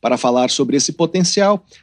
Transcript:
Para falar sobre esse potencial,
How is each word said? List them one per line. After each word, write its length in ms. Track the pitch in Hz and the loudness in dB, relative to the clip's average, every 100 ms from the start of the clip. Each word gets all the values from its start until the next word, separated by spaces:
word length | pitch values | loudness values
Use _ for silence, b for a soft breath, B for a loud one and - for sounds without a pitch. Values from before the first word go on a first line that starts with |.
Para 160 | 117 120 | -2 0
falar 320 | 127 123 127 | 0 0 0
sobre 300 | - 131 135 | 0 0 0
esse 160 | - | -2
potencial, 680 | 160 165 185 175 - 202 208 b b | -2 -2 0 0 2 0 0 b b